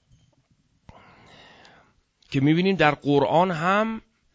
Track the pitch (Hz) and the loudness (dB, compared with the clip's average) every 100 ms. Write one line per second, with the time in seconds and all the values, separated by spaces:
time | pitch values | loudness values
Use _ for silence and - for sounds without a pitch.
0 | _ _ _ _ _ _ _ _ _ - | _ _ _ _ _ _ _ _ _ -20
1 | - - - - - - - _ _ _ | -20 -20 -20 -20 -20 -20 -20 _ _ _
2 | _ _ - 139 143 165 190 175 151 139 | _ _ -6 -2 2 2 0 2 0 0
3 | 139 143 131 156 185 156 175 202 226 226 | 0 0 2 0 0 -2 -2 -2 -4 -8
4 | - _ _ | -16 _ _